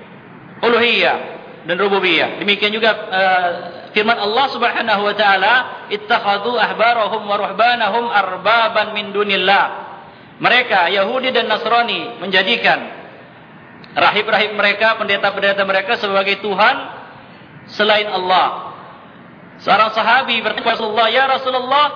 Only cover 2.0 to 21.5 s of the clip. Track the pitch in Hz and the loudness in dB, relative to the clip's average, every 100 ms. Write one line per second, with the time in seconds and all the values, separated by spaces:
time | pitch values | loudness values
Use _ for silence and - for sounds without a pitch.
2 | 180 156 120 - 196 202 208 220 220 208 | 2 2 0 -2 -2 0 0 2 0 0
3 | - 190 190 180 175 175 - - - 214 | -2 0 2 2 0 -4 -8 -14 -4 -2
4 | 208 - 202 233 277 233 226 240 226 202 | 0 0 0 0 0 0 -2 -2 -2 0
5 | 208 202 208 190 202 254 240 - - 208 | 0 0 2 4 4 2 0 -8 -8 -8
6 | - 226 202 202 214 240 185 190 226 233 | -2 0 0 -2 -2 0 -2 2 2 2
7 | 202 220 208 202 190 196 240 240 208 233 | 0 -4 -4 -4 -2 0 2 2 0 0
8 | 240 202 185 180 190 233 220 220 208 208 | 0 0 0 -2 2 2 2 0 -2 -4
9 | 202 202 208 196 185 196 139 - - - | -4 -2 0 0 2 2 2 -4 -14 -16
10 | - - - - 180 240 240 196 170 202 | -20 -20 -20 -4 2 2 2 2 2 2
11 | 196 254 254 233 220 208 220 233 233 185 | 0 -2 0 0 0 -2 0 0 0 -2
12 | 151 - 185 190 196 233 190 147 117 - | -6 -10 -2 0 2 0 2 0 -2 -14
13 | - - - - - - - - - 151 | -18 -20 -20 -20 -20 -20 -20 -20 -8 0
14 | 170 190 214 220 208 208 202 202 220 214 | 2 2 0 0 0 0 0 2 0 0
15 | 202 196 202 196 196 196 196 190 196 220 | -2 0 0 0 0 0 0 0 -2 -4
16 | 208 196 196 196 208 190 226 277 - - | 0 0 0 -2 -2 2 2 2 -6 -14
17 | - - - - - - - - 208 214 | -18 -20 -20 -20 -20 -20 -14 -2 2 2
18 | 208 185 185 180 131 - - - - - | 0 -4 2 2 2 -2 -10 -14 -18 -20
19 | - - - - - - - 196 220 226 | -20 -20 -20 -20 -20 -8 2 2 4 2
20 | 214 254 247 226 214 214 233 226 220 220 | 2 2 2 -2 -2 -2 -2 -2 -2 0
21 | 226 247 269 254 262 | 2 2 2 0 -2